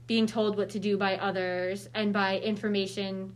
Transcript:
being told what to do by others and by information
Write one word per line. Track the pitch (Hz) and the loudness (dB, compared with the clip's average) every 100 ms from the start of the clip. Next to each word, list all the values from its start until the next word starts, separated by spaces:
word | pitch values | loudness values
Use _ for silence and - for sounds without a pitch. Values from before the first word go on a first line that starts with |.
| - | 0
being | 226 220 | 2 4
told | 233 214 202 | 2 2 2
what | 196 | -2
to | 214 | -2
do | 208 196 | 0 2
by | 196 190 | 2 0
others | 196 185 180 180 185 202 - | 0 0 0 -2 -2 -4 -6
and | 214 208 | -2 0
by | 202 190 196 | 2 2 2
information | 220 208 214 202 190 - 196 190 190 | 0 0 0 0 0 -4 -4 -6 -8